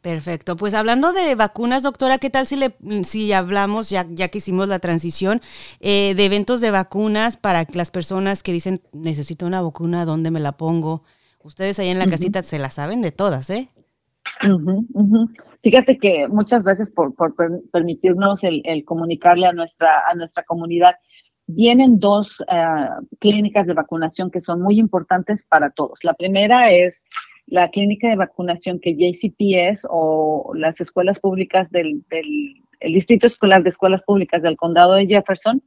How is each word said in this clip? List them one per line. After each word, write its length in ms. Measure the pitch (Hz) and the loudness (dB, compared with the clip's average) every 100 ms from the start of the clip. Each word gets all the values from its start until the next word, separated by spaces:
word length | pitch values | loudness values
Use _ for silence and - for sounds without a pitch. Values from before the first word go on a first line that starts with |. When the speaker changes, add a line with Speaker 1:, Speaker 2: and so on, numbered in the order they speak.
Speaker 1:
Perfecto. 540 | 175 165 160 165 - 170 | -8 -8 -8 -10 -8 -6
Pues 160 | 208 | -4
hablando 400 | 214 220 247 320 | -2 0 2 2
de 220 | 370 330 | 0 0
vacunas, 480 | 240 208 - 240 262 | 0 0 -2 -2 0
doctora, 360 | 277 - 262 262 | -2 -2 0 0
¿qué 120 | 269 | 0
tal 160 | 269 262 | -2 -2
si 100 | 277 | -2
le, 200 | 262 _ 190 208 | -4 _ -8 -4
si 300 | 180 220 214 | -4 -4 0
hablamos, 580 | 190 180 202 196 214 220 | 0 0 -2 -2 -4 -4
ya, 160 | 196 170 | -6 -6
ya 200 | 170 180 | -6 -6
que 100 | 208 | -6
hicimos 300 | 196 185 196 | -4 -2 -2
la 100 | 185 | -4
transición, 640 | 175 165 165 165 190 233 - - - - | -2 -2 -2 -4 -2 -2 -6 -20 -20 -8
eh, 340 | 202 202 202 | 0 0 2
de 100 | 190 | 2
eventos 360 | 202 202 202 247 | 2 0 -2 -2
de 100 | 226 | 0
vacunas 680 | 196 185 202 214 214 233 - | 0 -2 -4 -2 0 -2 -2
para 300 | 202 170 160 | -2 -2 -2
las 160 | 175 170 | -6 -6
personas 520 | 185 165 190 196 196 | -6 -6 -4 -2 -4
que 100 | - | -4
dicen, 280 | 170 190 190 _ | -6 -4 -8 _
"Necesito 540 | 147 160 151 143 156 175 | -10 -6 -6 -8 -8 -6
una 140 | 185 | -4
vacuna, 440 | 170 143 170 175 | -6 -6 -4 -4
¿dónde 260 | 165 156 160 | -2 -2 -2
me 100 | 160 | -4
la 120 | 147 | -6
pongo?". 500 | 143 160 165 156 160 _ _ _ _ | -6 -4 -2 -4 -8 _ _ _ _
Ustedes 360 | 156 - 196 202 | -20 -8 -6 -4
ahí 80 | 185 | -4
en 100 | 185 | -2
la 60 | |
Speaker 2:
Ujú. 80 | 185 | -2
Speaker 1:
casita 300 | 156 180 196 | -2 -4 -4
se 160 | 180 151 | -6 -8
la 120 | 135 | -8
saben 320 | - 147 240 | -8 -8 -6
de 80 | 185 | -6
todas, 400 | - 202 135 135 | -4 -4 -4 -6
¿eh? 180 | 208 262 _ _ _ _ _ - - | -8 -10 _ _ _ _ _ -18 -2
Speaker 2:
Ujú, 440 | 202 185 156 196 233 | 0 2 0 -4 -4
ujú. 360 | 196 202 220 226 - - _ | 0 2 4 2 -4 -20 _
Fíjate 360 | 226 254 262 262 | 4 4 4 2
que 300 | 202 165 139 | 2 2 0
muchas 360 | 208 208 240 | 0 2 2
veces 260 | 190 196 214 | 2 0 -2
por, 240 | - 143 | -2 -2
por 200 | - 165 | 0 -4
per-, 260 | 156 170 175 - | 0 -4 -4 -4
permitirnos 720 | 175 170 160 185 180 196 196 | -2 -2 0 0 2 0 0
el, 180 | 185 156 | -2 -2
el 200 | 170 160 | -4 -6
comunicarle 640 | 147 165 165 160 175 175 180 | -4 -6 -4 2 4 4 4
a 60 | |
nuestra, 560 | 170 165 _ 165 151 - | 0 -8 _ 2 4 0
a 60 | |
nuestra 300 | 175 165 - | -4 -6 -10
comunidad, 500 | - 170 165 170 180 175 _ _ _ _ - | -6 -6 -4 4 4 4 _ _ _ _ -12
vienen 520 | 165 233 247 262 220 | 2 4 6 6 6
dos, 440 | 202 202 202 - - | 4 2 -2 -10 -4
eh, 400 | 175 165 156 135 - - - | -2 0 -2 -4 -8 -14 0
clínicas 480 | 208 208 208 208 175 | 0 2 0 0 0
de 80 | |
vacunación 560 | 160 151 165 160 - 180 | -2 -4 -4 -6 -6 -6
que 100 | 175 | -6
son 220 | 175 170 | -6 -2
muy 160 | 190 208 | 2 2
importantes 680 | 220 185 160 185 180 208 | 2 0 0 -2 -2 -6
para 260 | _ 160 143 | _ 0 0
todos. 340 | - 147 - | -4 -6 -2
La 100 | - | -4
primera 560 | - 185 196 208 247 240 | -2 -2 0 4 4 6
es 320 | 180 180 _ _ - - _ - | 6 4 _ _ -16 -16 _ -4
la 220 | 180 175 | 0 0
clínica 400 | 202 202 208 233 | 0 0 0 -2
de 60 | |
vacunación 640 | 202 180 - 180 170 - 180 | 0 -2 -4 -6 -6 -6 -4
que 140 | 175 | -4
J 240 | 151 180 175 | 0 0 0
C 160 | 208 _ | -8 _
P 320 | 202 185 175 | 0 2 0
S 140 | 208 - | -2 -4
o 640 | 170 160 156 156 156 - | -2 0 0 0 -2 -6
las 260 | 160 156 165 | -4 -4 -4
escuelas 380 | 175 - 190 190 | -6 -2 -2 0
públicas 500 | 196 185 190 185 180 | -2 -2 0 -2 0
del, 320 | 175 156 147 _ | -2 -2 -6 _
del, 540 | 165 151 147 143 _ _ _ | -8 -6 -6 -8 _ _ _
el 140 | 160 | -2
Distrito 340 | 175 185 233 240 | -2 4 4 4
Escolar 380 | - 202 190 | 2 6 6
de 60 | 180 | 4
Escuelas 340 | - 190 185 | 0 0 0
Públicas 360 | - 202 175 170 | 2 0 2 0
del 160 | 165 156 | -2 -2
Condado 360 | 170 170 175 | 0 6 6
de 140 | 190 196 | 6 4
Jefferson 540 | 202 190 185 220 262 | 2 0 -2 -2 -2